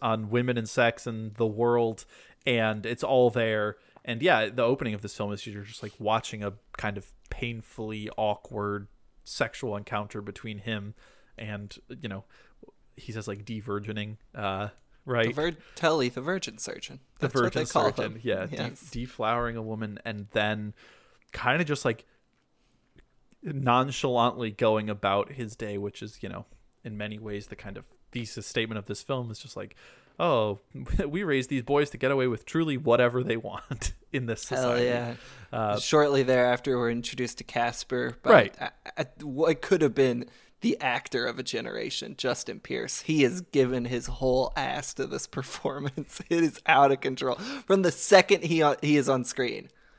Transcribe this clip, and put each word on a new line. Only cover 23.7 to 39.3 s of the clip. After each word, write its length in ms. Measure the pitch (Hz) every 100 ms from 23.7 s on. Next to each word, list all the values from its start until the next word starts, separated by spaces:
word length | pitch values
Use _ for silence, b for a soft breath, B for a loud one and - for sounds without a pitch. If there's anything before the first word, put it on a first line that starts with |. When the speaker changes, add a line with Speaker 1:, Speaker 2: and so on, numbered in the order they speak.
| 123 135 123 135 123 120 120 113
Speaker 1:
going 400 | 101 113 107 107
about 420 | 101 98 101 101
his 240 | 131 110 -
day, 220 | 107 101
which 240 | 104 -
is, 200 | 110 -
you 60 | 98
know, 160 | 98 - - _ _
in 120 | 120 104
many 220 | 107 107
ways 280 | 110 101 -
the 80 | 107
kind 200 | 104 104
of 80 | - _ _
thesis 340 | 127 113 - -
statement 320 | 127 113 107
of 80 | 101
this 160 | 104
film 280 | - 131 117
is 80 | 107
just 180 | - 98
like, 200 | 101 B B B B -
"Oh, 420 | 170 123 107 98 _
<laughs> 320 | 135 127 - 143
we 140 | 170
raised 260 | 185 135 123
these 120 | 139
boys 280 | 117 143 143
to 60 | 120
get 120 | 131
away 160 | 139 127
with 180 | 110
truly 320 | - 160 160 127
whatever 460 | 123 120 120 123
they 140 | 123 113
want 560 | 104 98 - 120 - -
<laughs> 100 | _
in 140 | 135 117
this 220 | 113 -
Speaker 2:
Hell 100 | 131
Speaker 1:
society." 280 | 123 120 123
Speaker 2:
yeah. 280 | 120 120 117 B B B
Speaker 1:
Uh, 260 | 120 107 104
Speaker 2:
Shortly 440 | - 156 147 135
thereafter, 540 | 127 127 123 123 139 123
we're 120 | 117
introduced 480 | 117 117 - 120 -
to 60 |
Casper. 720 | - 123 117 - - 123 127 120
But 80 | -
Speaker 1:
Right. 260 | 180 104 -
Speaker 2:
I, 100 | - - - -
I, 80 | 131 -
what 380 | 147